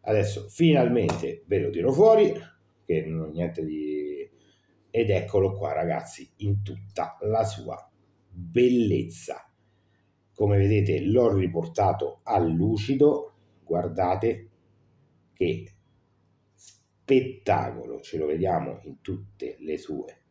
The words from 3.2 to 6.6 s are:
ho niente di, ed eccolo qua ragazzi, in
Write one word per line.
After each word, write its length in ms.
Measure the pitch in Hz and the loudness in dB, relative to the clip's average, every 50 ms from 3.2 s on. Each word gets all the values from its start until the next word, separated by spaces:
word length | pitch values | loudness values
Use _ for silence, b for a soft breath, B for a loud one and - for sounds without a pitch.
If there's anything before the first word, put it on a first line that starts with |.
ho 100 | 80 78 | -6 -6
niente 340 | 78 82 85 82 82 82 80 | -4 -4 -4 -4 -4 -6 -6
di, 640 | 78 78 76 76 76 76 76 76 73 73 71 69 - b b b b b b b b b b _ _ | -6 -6 -6 -6 -6 -6 -6 -6 -8 -10 -10 -12 -14 b b b b b b b b b b _ _
ed 200 | - 113 113 104 | -2 0 2 2
eccolo 440 | 98 90 - - - 98 95 92 85 | 0 0 -2 0 0 2 2 2 0
qua 200 | 101 98 73 71 | -4 -6 -4 -2
ragazzi, 560 | 78 85 85 76 67 - - - - - _ _ | -2 -2 -2 -2 -4 -6 -10 -16 -18 -20 _ _
in 240 | _ 104 101 101 101 | _ -4 -2 -2 -2